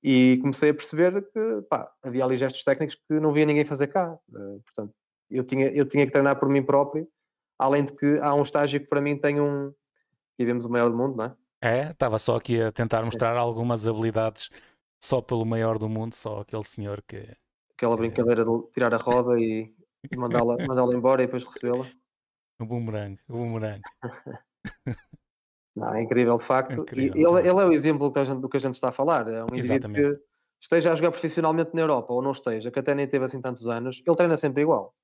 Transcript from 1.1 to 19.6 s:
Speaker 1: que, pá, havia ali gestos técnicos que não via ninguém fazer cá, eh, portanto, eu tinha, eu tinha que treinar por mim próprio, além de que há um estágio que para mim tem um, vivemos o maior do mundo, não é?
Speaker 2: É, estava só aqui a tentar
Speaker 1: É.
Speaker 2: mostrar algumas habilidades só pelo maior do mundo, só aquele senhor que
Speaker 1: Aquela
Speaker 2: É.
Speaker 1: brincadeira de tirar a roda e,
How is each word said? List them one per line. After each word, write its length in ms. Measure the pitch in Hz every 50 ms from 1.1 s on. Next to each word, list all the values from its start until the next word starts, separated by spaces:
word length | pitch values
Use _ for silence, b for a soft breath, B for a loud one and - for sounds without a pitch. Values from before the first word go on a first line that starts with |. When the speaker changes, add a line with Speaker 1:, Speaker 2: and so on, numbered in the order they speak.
| 180 202 196 - _
Speaker 1:
que, 300 | 226 214 226 226 104 202
pá, 280 | - 156 131 - - _ _ -
havia 220 | 135 120 131 131
ali 120 | 127 131
gestos 260 | 120 135 131 131 - -
técnicos 320 | - 160 165 160 139 -
que 240 | _ _ _ 151 156
não 140 | 156 151 139
via 140 | 151 151
ninguém 180 | 151 147 147 147
fazer 220 | 147 147 135 143
cá, 320 | 143 143 190 180 165 165 160 _ _ 117
eh, 240 | 104 101 98 101 101 110
portanto, 300 | _ _ - 107 107 _ _ _ _ _ _ _ _
eu 120 | - 131 127
tinha, 260 | 127 135 135 135 135 -
eu 140 | 143 143 143
tinha 160 | - 147 143
que 80 | 139 -
treinar 260 | 143 139 139 139 139
por 100 | - 135
mim 140 | 139 139 131
próprio, 460 | 135 143 139 143 143 - 156 165 - _ _ _ _ _ _ _ _ _ _
além 260 | 135 135 139 143 143
de 80 | 139 -
que 260 | - - 143 147 151
há 140 | 147 147 143
um 80 | 147 143
estágio 380 | 143 - 147 147 143 135 143
que 60 | 143
para 140 | _ 147 143
mim 180 | 143 147 147 143
tem 220 | 143 147 143 147
um, 320 | 147 143 143 143 139 139 143 _ _ _ _ _ _ _ _ _ _ _ _ -
vivemos 280 | 123 117 120 120 120
o 40 | 117
maior 200 | 120 120 117 120
do 60 | 117
mundo, 200 | 117 123 139 135
não 80 | 117 110
é? 120 | 123 131 _ _ _ _ _ -
Speaker 2:
É, 280 | 120 117 123 143 151 165
estava 260 | _ 139 120 107 110
só 180 | - - 117
aqui 240 | 117 - - 120 113
a 100 | 113 113
tentar 300 | 107 - 117 110 - 113
Speaker 1:
É. 40 | 113
Speaker 2:
mostrar 320 | 117 110 120 127 113 117 120
algumas 480 | 120 120 117 113 117 123 120 110 107
habilidades 640 | 113 113 107 113 113 107 113 110 110 110 - - - b b b b b b b _ _ _ -
só 200 | - 139 127 -
pelo 240 | - 123 113 113
maior 320 | 113 117 113 113 113 110 110
do 100 | 107 107
mundo, 260 | 110 110 110 113 110
só 260 | - - 110 107 104
aquele 240 | 104 _ - 110 104
senhor 380 | - - - 104 101 101 101 - _
que 260 | - 98 - 107 110 _ _ _ _ _ _ _ _
Speaker 1:
Aquela 220 | - - 117 117
Speaker 2:
É. 20 |
Speaker 1:
brincadeira 480 | 113 113 113 - - 120 117 120 113 113
de 60 | 113 117 117 113 - _
tirar 200 | - 123 117 117
a 60 | 117
roda 420 | - 127 120 123 123 123 120 117
e, 340 | 113 113 110 110